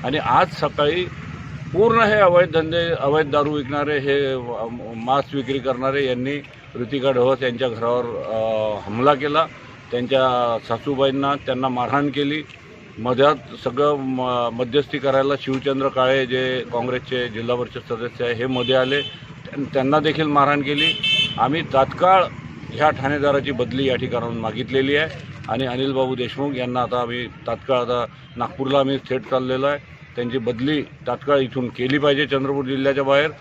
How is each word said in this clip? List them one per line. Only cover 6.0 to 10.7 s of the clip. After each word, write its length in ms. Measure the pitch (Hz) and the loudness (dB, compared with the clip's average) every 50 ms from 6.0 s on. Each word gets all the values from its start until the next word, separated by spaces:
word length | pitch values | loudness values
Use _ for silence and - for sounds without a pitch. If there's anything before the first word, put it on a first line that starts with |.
| 139 | 0
यांनी 360 | 127 127 123 127 135 147 143 143 - - - - - - 120 | 0 -2 -2 -2 -4 -4 -6 -8 -14 -20 -20 -20 -14 -8 -8
ऋतिका 300 | 123 110 139 135 123 139 | -6 -4 -4 0 0 2
ढवस 320 | 131 127 123 131 135 127 | 4 4 4 4 4 2
यांच्या 260 | 135 127 117 117 131 123 | 0 -2 0 0 -2 -2
घरावर, 360 | 113 110 113 117 120 123 120 | -2 -2 -2 0 0 0 -2
अ, 880 | 120 110 80 65 - 113 110 110 110 110 107 107 107 107 98 101 104 | -4 -6 -6 -6 -4 -2 -2 0 0 0 0 0 -2 -2 -4 -6 -6
हमला 240 | 104 113 127 143 147 | -2 4 4 4 4
केला, 320 | 131 143 147 147 156 165 156 - - - - - - - - | 4 0 0 0 0 0 0 -6 -18 -20 -20 -20 -20 -10 -6
त्यांच्या 680 | - 123 123 117 135 131 131 131 123 123 120 120 117 110 - | -4 -4 0 2 2 4 4 4 4 2 2 0 0 -2 -2
सासूबाईंना, 680 | - | -4